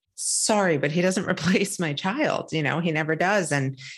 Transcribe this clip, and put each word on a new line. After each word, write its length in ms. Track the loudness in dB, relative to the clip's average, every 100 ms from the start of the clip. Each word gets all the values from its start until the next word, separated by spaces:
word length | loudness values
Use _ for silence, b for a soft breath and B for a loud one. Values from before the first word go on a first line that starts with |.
| _
"Sorry, 640 | -8 -4 -2 2 4 4 2
but 140 | 2
he 100 | 2
doesn't 240 | 2 2 0
<laughs> 40 |
replace 500 | 0 2 2 0 -2
my 140 | -4
child. 600 | -2 -4 0 0 -2 -2
You 80 | -2
know, 180 | 0 0
he 120 | 0
never 240 | 0 0 0
does." 360 | 2 2 0
And 280 | 0 -2 -4 B